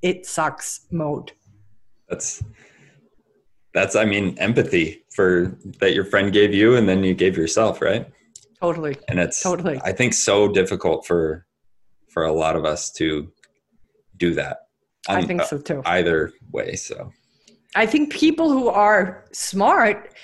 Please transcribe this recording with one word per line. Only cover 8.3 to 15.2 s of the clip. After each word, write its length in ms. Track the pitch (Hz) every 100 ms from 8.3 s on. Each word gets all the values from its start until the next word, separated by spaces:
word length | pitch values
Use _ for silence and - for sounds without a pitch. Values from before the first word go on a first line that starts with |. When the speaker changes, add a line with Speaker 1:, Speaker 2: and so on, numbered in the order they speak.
| - _ _
Speaker 1:
Totally. 360 | 175 165 151 135 -
Speaker 2:
And 100 | 90
it's, 240 | 87 -
Speaker 1:
Totally. 380 | 185 180 175 139
Speaker 2:
I 100 | 95
think, 200 | 92 123
so 340 | - - 101 104
difficult 580 | 98 92 92 90 78 -
for, 400 | 87 80 80 - _ _ _ _ _ _
for 140 | 82
a 80 | 80
lot 220 | 80 80
of 100 | 80 78
us 240 | 76 -
to 400 | - 80 76 76 _ _ _ _ _ _ _ _ -
do 160 | 175
that. 240 | 76 67 - - _ _ _ -
Speaker 1:
I 120 | 98